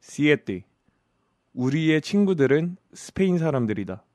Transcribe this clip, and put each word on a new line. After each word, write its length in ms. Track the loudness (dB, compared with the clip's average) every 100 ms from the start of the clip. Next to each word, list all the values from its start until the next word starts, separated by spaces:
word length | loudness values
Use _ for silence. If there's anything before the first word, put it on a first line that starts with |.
| -20
Siete. 560 | -2 2 2 0 -10 -12 _ _ _ _ _ _ _ _
우리의 480 | -4 -2 0 2 2
친구들은 760 | 2 0 2 2 2 2 0 -8 _
스페인 440 | -20 -16 -2 0 2
사람들이다. 680 | 0 0 -2 -4 -6 -10 _